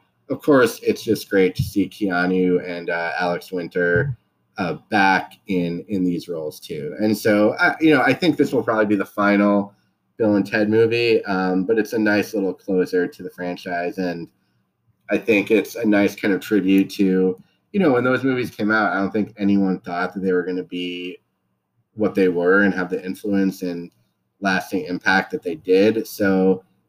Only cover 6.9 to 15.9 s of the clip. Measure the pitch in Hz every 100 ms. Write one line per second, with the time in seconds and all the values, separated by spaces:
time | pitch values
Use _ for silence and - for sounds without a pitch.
6.9 | - 107 107 113 104 107 - 175 - 160
7.9 | 139 123 131 175 147 147 131 110 110 104
8.9 | 104 90 - 101 101 101 101 101 _ _
9.9 | _ _ - 110 101 95 110 104 110 113
10.9 | 117 120 110 - 92 92 92 92 113 107
11.9 | 113 107 104 95 107 95 90 - 92 90
12.9 | 90 85 - 92 - 90 87 95 98 87
13.9 | 98 90 85 85 _ _ _ _ _ _
14.9 | _ - 107 - 104 95 110 - - 113